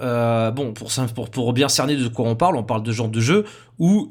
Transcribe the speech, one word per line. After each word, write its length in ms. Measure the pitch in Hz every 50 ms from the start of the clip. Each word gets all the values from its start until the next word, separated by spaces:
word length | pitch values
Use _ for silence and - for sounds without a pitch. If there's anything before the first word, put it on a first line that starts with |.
Euh, 520 | 131 123 120 120 117 117 117 113 113 113
bon, 200 | 113 139 143 120
pour 200 | 107 - 110 120
sim-, 160 | - 131 127 117
pour, 220 | 117 127 - -
pour 220 | - 135 120 117
bien 160 | 123 120 143 135
cerner 280 | - - 131 143 147
de 100 | 139 123
quoi 200 | 117 117 - 120 117
on 80 | 113
parle, 200 | 113 175 180 180
on 60 | 123 101
parle 200 | - 117 110 107
de 80 | 117
genre 160 | 110 110 117 110
de 120 | 110 117
jeu 240 | 113 127 180 208 208 208 - - - _ _ -
où, 300 | 165 175 202 214 160 -